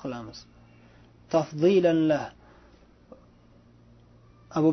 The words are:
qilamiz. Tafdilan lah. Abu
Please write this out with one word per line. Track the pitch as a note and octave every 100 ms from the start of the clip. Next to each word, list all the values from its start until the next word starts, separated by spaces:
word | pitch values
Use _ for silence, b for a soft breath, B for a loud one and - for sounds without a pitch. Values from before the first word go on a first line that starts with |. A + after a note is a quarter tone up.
qilamiz. | C#3+ A#2+ A2 - - b b b b b b _ -
Tafdilan | D#3+ D3 D3+ E3+ G3 E3+ E3 D#3
lah. | C#3+ - - b b b b b _ _ - - _ _ _ _ _ _ _ _ _ _ _ _
Abu | D#3+ D#3